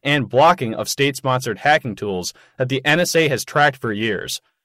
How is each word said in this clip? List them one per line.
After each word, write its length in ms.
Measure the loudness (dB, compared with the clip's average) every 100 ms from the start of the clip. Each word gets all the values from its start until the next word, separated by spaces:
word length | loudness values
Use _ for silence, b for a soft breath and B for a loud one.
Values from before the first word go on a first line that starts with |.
and 260 | -2 -2 0
blocking 460 | 4 6 4 -2
of 140 | -6 -6
state-sponsored 680 | -2 -2 -2 -2 -2 -2 -2
hacking 360 | 0 0 0
tools 400 | -6 -4 -4 -6 -12 b b
that 120 | -2
the 160 | -2
N 140 | 0 2
S 160 | 2
A 140 | 2 0
has 160 | -2
tracked 320 | -2 2 2 0
for 160 | -6
years, 480 | -4 -2 -4 -6 -10 _ _